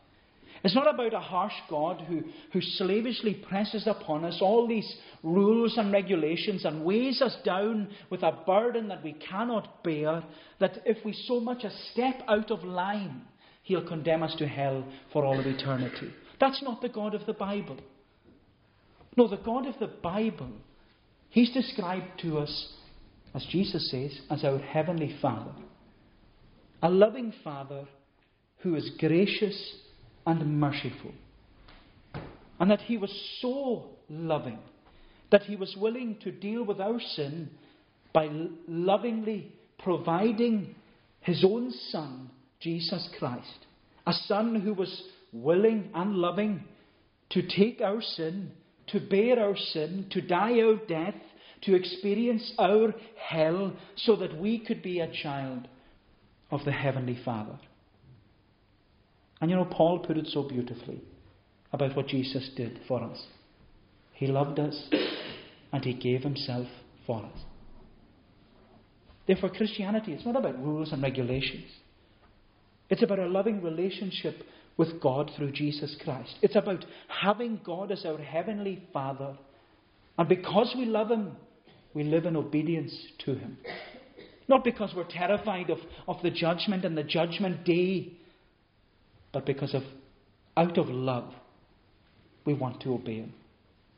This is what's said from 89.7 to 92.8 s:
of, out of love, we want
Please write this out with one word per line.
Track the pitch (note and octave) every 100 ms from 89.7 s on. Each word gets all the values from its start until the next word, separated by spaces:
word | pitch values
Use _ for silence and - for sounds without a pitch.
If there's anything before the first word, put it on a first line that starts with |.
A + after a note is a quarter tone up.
of, | C3+ - - - _ _ _ _ -
out | F3 F3
of | D3
love, | B2+ C3 B2 A#2+ - - _ _ _ _ _ _ _ _ _ -
we |
want | C#3 B2+ A#2+